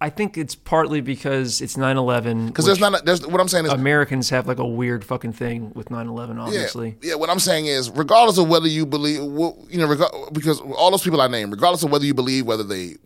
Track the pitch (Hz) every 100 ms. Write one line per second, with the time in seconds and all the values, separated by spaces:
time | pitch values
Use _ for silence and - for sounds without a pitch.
0 | 151 180 208 160 151 - - 160 143 151
1 | 127 131 143 135 127 110 131 131 135 135
2 | 127 123 117 113 113 - 160 190 202 190
3 | 156 175 139 185 185 180 156 135 135 147
4 | 139 135 117 127 123 123 123 117 123 120
5 | - 127 117 110 120 117 110 113 107 120
6 | 117 117 117 113 113 208 120 120 113 110
7 | 156 151 160 180 185 160 151 135 120 127
8 | 147 220 233 185 160 165 160 156 151 147
9 | 147 151 143 147 165 - - 180 156 147
10 | 170 - - 151 151 151 139 123 180 190
11 | 185 156 127 120 101 104 175 175 160 147
12 | 143 131 127 131 117 110 101 95 90 76